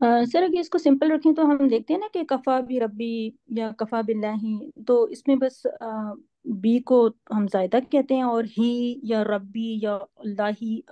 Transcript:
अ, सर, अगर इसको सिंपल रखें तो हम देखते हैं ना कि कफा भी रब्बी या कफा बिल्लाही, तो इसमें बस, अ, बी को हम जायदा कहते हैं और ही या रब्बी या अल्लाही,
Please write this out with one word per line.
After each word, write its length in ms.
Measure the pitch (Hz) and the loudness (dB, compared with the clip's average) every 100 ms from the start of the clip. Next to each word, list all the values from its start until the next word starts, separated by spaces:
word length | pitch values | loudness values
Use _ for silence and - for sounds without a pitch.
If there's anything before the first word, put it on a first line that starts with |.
अ, 220 | 233 240 | 2 4
सर, 180 | 247 330 | 2 2
अगर 160 | 359 349 | 2 0
इसको 200 | 330 359 | -2 0
सिंपल 340 | 302 277 311 | 4 4 4
रखें 220 | 311 320 | 4 4
तो 100 | 311 | 4
हम 240 | 302 277 277 | 4 4 2
देखते 240 | 226 220 | 2 0
हैं 80 | 359 | -4
ना 80 | 427 | -4
कि 160 | 359 | -6
कफा 360 | 320 262 262 262 | -4 -2 0 -2
भी 180 | 254 254 | 0 -2
रब्बी 600 | 220 208 233 226 220 - - | -2 -4 -6 -4 -6 -10 -8
या 200 | 226 220 | -6 -6
कफा 300 | 220 220 233 | -6 -4 -2
बिल्लाही, 680 | 220 220 214 214 220 208 311 - 220 | -2 -2 -2 -4 -4 -6 -8 -8 0
तो 200 | 240 226 | 2 2
इसमें 300 | - - 269 | -2 0 2
बस, 240 | 262 - 254 | 0 -2 -6
अ, 480 | - 226 220 214 202 _ _ - | -6 -8 -8 -8 -10 _ _ -8
बी 320 | 196 214 240 | -2 2 2
को 360 | 247 247 226 - - | 4 4 4 0 -4
हम 140 | 214 202 | -2 0
जायदा 340 | 196 185 240 | 0 0 0
कहते 340 | 262 285 269 | 2 0 2
हैं 100 | 262 | 0
और 200 | 254 233 | 0 -2
ही 560 | 226 - 240 240 240 247 | -2 0 0 0 -2 -4
या 180 | 226 220 | -4 -2
रब्बी 580 | 214 208 196 226 226 220 | 0 -2 -4 -8 -6 -4
या 100 | 208 | -4
अल्लाही, 920 | 196 - _ 220 202 208 208 220 220 - | -4 -8 _ -8 -4 -4 -4 -6 -8 -8